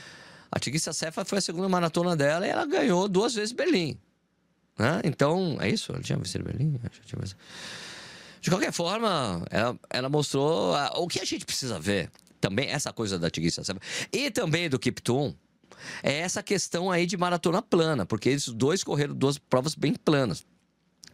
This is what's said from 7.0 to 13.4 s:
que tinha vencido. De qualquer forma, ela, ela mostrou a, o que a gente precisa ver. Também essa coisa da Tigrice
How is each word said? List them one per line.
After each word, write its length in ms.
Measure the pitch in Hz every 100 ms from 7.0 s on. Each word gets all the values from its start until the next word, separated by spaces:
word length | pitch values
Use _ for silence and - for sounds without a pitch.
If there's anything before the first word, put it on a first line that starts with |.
que 40 | -
tinha 140 | -
vencido. 200 | 98 98 - - - - - - - - - -
De 80 | -
qualquer 220 | 185 320
forma, 760 | - 170 214 226 165 117 87 -
ela, 280 | - 117 110 -
ela 180 | 117 131
mostrou 640 | 151 143 135 143 175 185
a, 160 | 151 139 -
o 100 | 175
que 120 | 381
a 40 |
gente 220 | 381 320 -
precisa 340 | - 131 92
ver. 300 | 87 101 80 - - -
Também 280 | 98 98 127
essa 220 | 143 -
coisa 280 | - 107 92
da 100 | 82
Tigrice 300 | -